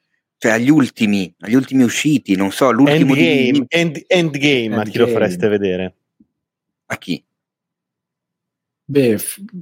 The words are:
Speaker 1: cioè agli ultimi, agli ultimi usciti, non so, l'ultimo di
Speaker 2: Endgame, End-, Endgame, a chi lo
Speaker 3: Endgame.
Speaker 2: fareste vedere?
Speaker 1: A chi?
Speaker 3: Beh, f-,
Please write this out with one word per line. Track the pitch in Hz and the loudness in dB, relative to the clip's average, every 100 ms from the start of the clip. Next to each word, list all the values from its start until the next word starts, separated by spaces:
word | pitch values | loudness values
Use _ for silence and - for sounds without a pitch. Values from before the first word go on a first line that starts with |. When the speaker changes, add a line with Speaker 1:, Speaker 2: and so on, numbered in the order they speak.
| _ _ _ - | _ _ _ -4
Speaker 1:
cioè | 120 | -2
agli | 110 123 | 0 4
ultimi, | 156 123 - 107 101 87 _ | 4 2 0 -2 -2 -4 _
agli | 101 127 | 0 0
ultimi | 127 135 | 2 0
usciti, | 117 - 151 143 - 95 | 2 0 -2 -2 0 0
non | 98 | 0
so, | - 135 | 0 0
l'ultimo | 113 143 156 151 | 4 2 4 2
di | 135 170 139 123 | 2 2 0 0
Speaker 2:
Endgame, | 143 123 | -2 0
End-, | 170 170 147 - | -2 -2 -4 -2
Endgame, | 185 165 143 147 131 113 110 | 0 0 -2 0 0 -2 -4
a | |
chi | 107 117 | -4 0
lo | |
Speaker 3:
Endgame. | 120 | 0
Speaker 2:
fareste | 113 107 90 107 | 0 -2 -2 -2
vedere? | 104 98 90 92 _ _ _ _ _ _ _ _ _ - | 0 -2 -4 -6 _ _ _ _ _ _ _ _ _ -16
Speaker 1:
A | - | -14
chi? | - 80 _ _ _ _ _ _ _ _ _ _ _ _ _ _ _ _ - | -10 -10 _ _ _ _ _ _ _ _ _ _ _ _ _ _ _ _ -4
Speaker 3:
Beh, | 139 123 104 | 0 2 0
f-, | - - 196 180 | -4 -14 -18 -18